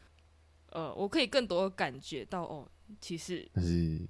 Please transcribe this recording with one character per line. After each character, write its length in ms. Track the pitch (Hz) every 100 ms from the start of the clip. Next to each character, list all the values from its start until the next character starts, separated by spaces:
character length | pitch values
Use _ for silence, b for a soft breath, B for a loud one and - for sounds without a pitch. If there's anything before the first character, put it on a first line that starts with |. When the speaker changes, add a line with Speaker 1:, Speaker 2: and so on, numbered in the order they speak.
| b - - _ _ _ -
Speaker 1:
呃， 220 | - 156
我 140 | - 196
可 140 | 320
以 60 | 233
更 200 | 277 233
多 220 | 175 190
感 280 | 185 165 131
觉 240 | - 147 101
到， 180 | 185
哦， 260 | 165 151 - - - 208
其 160 | - 170
实 320 | - 175 -
Speaker 2:
但 100 | -
是 420 | 87 - 165 80